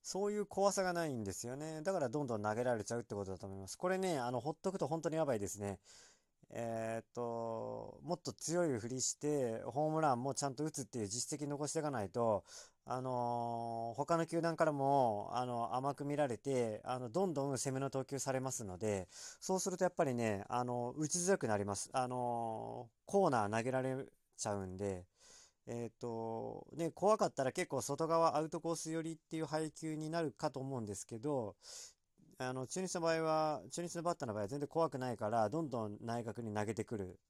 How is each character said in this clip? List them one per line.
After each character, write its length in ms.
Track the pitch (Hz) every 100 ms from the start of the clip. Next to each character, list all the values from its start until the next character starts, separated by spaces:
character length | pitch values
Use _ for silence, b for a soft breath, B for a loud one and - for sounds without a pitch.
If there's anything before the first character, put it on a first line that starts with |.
| -
そ 200 | 185 208
う 60 |
い 40 | 208
う 80 | 202
怖 280 | - 196
さ 100 | 196
が 80 | 185
な 140 | 170 160
い 100 | 127
ん 80 |
で 80 | 101
す 160 | 95 117
よ 80 | 131
ね。 260 | 156 156
だ 120 | 165
か 60 | 190
ら 100 | 131
ど 120 | 135
ん 60 | 139
ど 100 | 113
ん 60 |
投 120 | 104 107
げ 100 | 123
ら 100 | 117
れ 80 |
ち 100 | 104
ゃ 40 | 117
う 40 |
っ 20 | 110
て 100 | 104
こ 80 |
と 80 | 98
だ 60 | 92
と 100 | 101
思 80 | 98
い 40 |
ま 100 | 95
す。 80 | -
こ 100 | 180
れ 100 | 185
ね、 220 | 185 151
あ 100 | 123
の、 100 | 127
ほ 80 | 127
っ 60 | 165
と 80 | 190
く 40 | 185
と 120 | 143
本 140 | 160
当 60 | 156
に 60 | 156
や 80 |
ば 100 | 151
い 60 | 113
で 80 | 98
す 140 | 98
ね。 180 | 101 95 B B B B B _ _
え 480 | - 117 113 113 113
ー 40 |
っ 20 | - -
と、 840 | 120 117 113 113 113 113 110 -
も 120 | 139 175
っ 60 |
と 120 | -
強 320 | - - 170 170
い 140 | 123
ふ 100 | 117
り 100 | 131
し 180 | - -
て、 440 | 147 147 123 113
ホ 260 | - 120 156
ー 40 |
ム 100 | 156
ラ 120 | 156
ン 80 | 120
も 140 | 131 135
ち 80 |
ゃ 60 | 139
ん 60 | 123
と 100 | 156
打 60 |
つ 100 | 147
っ 40 | 131
て 140 | 123
い 40 | 101
う 20 |
実 320 | 117 - 147
績 80 | 143
残 200 | 143 151
し 40 |
て 80 | 165
い 20 |
か 60 | 151
な 140 | 131
い 60 | 98
と、 340 | 123 117 101 B B B B
あ 180 | - 127
の 920 | 131 127 120 120 120 117 117 113 113
ー、 20 | 113
他 220 | 147 170
の 80 | 160
球 160 | 165
団 160 | 165 160
か 80 | 160
ら 80 |
も、 560 | 143 135 139 127 104 104
あ 140 | 107 127
の、 280 | 120 117
甘 220 | 123 139 139
く 80 |
見 140 | 143 143
ら 100 | 143
れ 100 | 113
て、 440 | - 131 117 107
あ 160 | - 127
の、 100 | 123
ど 160 | 117 190
ん 80 |
ど 160 | 143 139
ん 40 |
攻 200 | 131 139
め 60 | 131
の 100 | 139
投 140 | 135
球 160 | 131 135
さ 140 | 135
れ 80 | 131
ま 100 | 131
す 140 | 127 107
の 120 | 90
で、 300 | 107 101 90 B B B
そ 160 | - 190
う 40 |
す 100 | 196
る 60 | 185
と 80 | 180
や 40 |
っ 40 |
ぱ 100 | -
り 100 | 156
ね、 300 | 120 113 98 101
あ 160 | 120 123
の、 280 | 123 120 135
打 100 | 151
ち 100 | 170
づ 140 | 175
ら 60 | 196
く 100 | 123
な 100 | 104
り 60 |
ま 140 | 101 101
す。 120 | -
あ 120 | 131 127
の 800 | 127 123 120 117 113 113 117 123 _ -
ー、 40 |
コ 160 | 202 185
ー 20 |
ナ 180 | 127 104
ー 100 | 110
投 60 |
げ 80 | 117
ら 100 | 131
れ 240 | 131 131 - _ _ -
ち 120 | 113
ゃ 40 |
う 120 | 101 95
ん 100 | 92
で、 300 | 101 92 87 B B B B B -
え 200 | 117 117
ー 40 |
っ 20 | _
と、 680 | 123 113 113 113 117 107 - 131
ね、 160 | 165
怖 260 | - 185 214
か 100 | 190
っ 40 |
た 140 | - 131
ら 80 |
結 160 | - 180
構 120 | 135
外 240 | - 143 160
側 300 | 165 165 135
ア 60 |
ウ 80 | 160
ト 100 | 170
コ 120 | 165
ー 40 | 165
ス 160 | 160
寄 100 | 160
り 120 | 160
っ 20 | 160
て 220 | _ 160
い 40 |
う 40 | 156
配 260 | 156 156
球 240 | - 160 156
に 140 | 156
な 120 | 165
る 120 | 160
か 180 | - 156
と 80 | 143
思 180 | 135 135
う 40 |
ん 40 | 107
で 80 |
す 120 | 98 -
け 140 | 117
ど、 360 | 127 139 107 87 B B B B _ _ - -
あ 140 | 127
の、 160 | 131 131
中 140 | 180
日 140 | 185 180
の 40 |
場 140 | 165
合 100 | 160
は、 380 | 160 156 156 147 95
中 100 | -
日 140 | 175 170
の 80 |
バ 80 | 165
ッ 40 | 170
タ 100 | 127
ー 20 |
の 60 |
場 80 | 104
合 20 |
は 40 | 101
全 100 | 139
然 80 | 143
怖 220 | 160 160
く 80 | 131
な 120 | 127
い 80 | 117
か 120 | 107
ら、 200 | 117 107
ど 120 | 156
ん 80 | 160
ど 180 | 120 107
ん 100 | 104
内 240 | 117 117 117
角 160 | 107
に 120 | 113
投 120 | 104 104
げ 80 |
て 100 | 110
く 140 | 107 113
る。 200 | 92 90